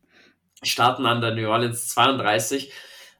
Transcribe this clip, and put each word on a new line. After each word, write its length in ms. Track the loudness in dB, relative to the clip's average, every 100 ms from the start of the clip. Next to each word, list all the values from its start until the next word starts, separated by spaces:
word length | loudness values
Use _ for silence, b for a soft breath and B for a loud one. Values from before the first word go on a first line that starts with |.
| _ b b b _ -10
starten 420 | -4 2 2 2
an 160 | 0 0
der 140 | 0
New 140 | -2 0
Orleans 400 | 0 0 -4 -4
zweiunddreißig 840 | 2 2 2 0 0 0 -6 -6 B B B B